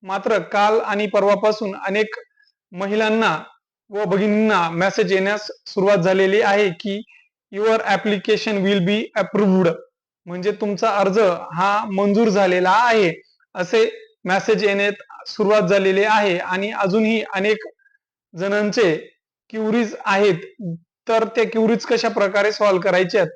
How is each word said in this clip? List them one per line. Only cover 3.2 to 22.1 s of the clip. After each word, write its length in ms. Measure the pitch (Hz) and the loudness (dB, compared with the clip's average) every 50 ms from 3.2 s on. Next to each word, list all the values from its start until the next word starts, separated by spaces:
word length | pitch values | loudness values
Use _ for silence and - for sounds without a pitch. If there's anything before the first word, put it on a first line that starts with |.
| 226 202 160 151 151 - _ _ _ _ _ _ _ _ | 0 0 0 -2 -6 -12 _ _ _ _ _ _ _ _
व 140 | 214 202 214 | -6 -6 -2
भगिनींना 680 | 190 185 196 196 214 208 214 220 220 214 185 170 165 | 0 0 0 2 2 2 2 2 2 2 2 0 -2
मेसेज 420 | 165 170 180 196 185 - 220 175 190 | -2 0 -2 0 0 0 -2 0 0
येण्यास 380 | 190 190 196 208 208 208 - - _ _ | 0 0 0 -2 -4 -6 -10 -16 _ _
सुरुवात 300 | - - - 185 196 208 | -10 -4 0 2 4 4
झालेली 440 | 196 165 190 190 190 196 190 190 208 | 4 4 2 2 2 2 2 2 2
आहे 300 | 233 208 202 202 208 196 | 2 2 2 2 2 0
की, 320 | 170 170 - 208 196 208 233 _ _ _ _ _ _ _ _ _ - | -2 -4 -8 -8 -6 -8 -10 _ _ _ _ _ _ _ _ _ -8
"Your 220 | 190 208 220 220 | -4 0 0 0
application 800 | 226 - - 202 190 - 214 202 196 190 - 220 208 - 220 214 202 | 0 0 0 -2 0 0 -2 -2 -2 0 0 -2 -2 0 -2 -2 -2
will 220 | 185 196 202 202 175 | 0 0 0 2 2
be 100 | 175 202 214 233 - _ 220 196 | 0 0 -2 -2 -4 _ -4 -4
approved", 480 | - - 202 208 196 185 190 185 165 - - - _ _ _ _ _ _ _ _ | -2 0 0 2 4 4 4 2 2 0 -2 -10 _ _ _ _ _ _ _ _
म्हणजे 260 | 180 175 180 180 202 202 | -14 -12 -6 -4 -4 -4
तुमचा 380 | 202 226 208 208 180 - 226 | -4 -4 -6 -4 -2 -2 0
अर्ज 280 | 202 202 196 196 185 214 226 226 170 135 131 - 160 | 0 2 0 2 2 2 2 2 2 0 -6 -10 -4
हा 300 | 165 185 196 202 208 226 | -2 0 0 0 0 -2
मंजूर 440 | 226 196 190 202 202 202 202 233 226 | -4 -2 0 0 2 2 2 2 2
झालेला 420 | 196 202 196 185 180 180 180 185 | 2 2 2 2 2 2 2 2
आहे, 420 | 185 214 240 240 226 220 202 170 160 - - _ _ _ _ _ _ | 2 4 4 4 2 2 2 0 -2 -4 -14 _ _ _ _ _ _
असे 360 | 180 180 170 - 226 220 226 - - - _ _ _ _ | -8 -8 -2 2 2 2 2 -2 -8 -20 _ _ _ _
मेसेज 400 | 180 180 196 185 - 220 202 208 | -2 -2 -2 0 0 0 2 2
येण्यात 380 | 202 202 202 202 208 202 - - _ - - - | 0 0 0 0 -2 -2 -6 -12 _ -20 -20 -18
सुरुवात 360 | - - - 214 190 214 214 196 | -18 -6 -2 0 2 2 2 4
झालेली 420 | 170 202 196 190 190 190 196 202 | 4 2 2 2 2 2 2 2
आहे. 340 | 220 214 220 208 202 175 175 | 2 2 2 2 0 0 -2
आणि 320 | 180 180 180 185 196 208 | -4 -4 -6 -4 -6 -6
अजूनही 520 | 226 - 202 196 175 220 220 214 226 220 214 - - | -4 -2 -2 0 0 2 2 2 0 -2 -2 -4 -6
अनेक 220 | 196 190 208 214 214 - - - _ _ _ _ _ _ _ _ _ _ _ _ | -2 0 0 0 -2 -4 -16 -20 _ _ _ _ _ _ _ _ _ _ _ _
जणांचे 600 | 170 175 202 202 208 208 208 196 262 226 180 156 156 - - _ _ _ _ _ _ _ _ | -8 -6 -2 -2 0 -2 0 0 2 2 2 2 -2 -4 -12 _ _ _ _ _ _ _ _
क्वेरीज 460 | - 220 220 214 220 240 233 214 - - - | -8 -6 -4 -2 0 0 -2 -2 -6 -10 -6
आहेत, 340 | 214 196 196 208 208 185 165 - - - _ 214 175 165 165 _ _ _ _ _ - | -2 0 2 2 2 2 0 -4 -14 -16 _ -10 -10 -10 -10 _ _ _ _ _ -2
तर 160 | 226 226 226 | 0 0 0
त्या 200 | 214 226 240 226 | 0 0 -2 -2
क्वेरीज 400 | 220 226 226 220 214 233 202 - | 0 0 0 2 2 2 0 0
कशा 240 | - 247 226 226 | -2 -2 0 0
प्रकारे 440 | 226 | -2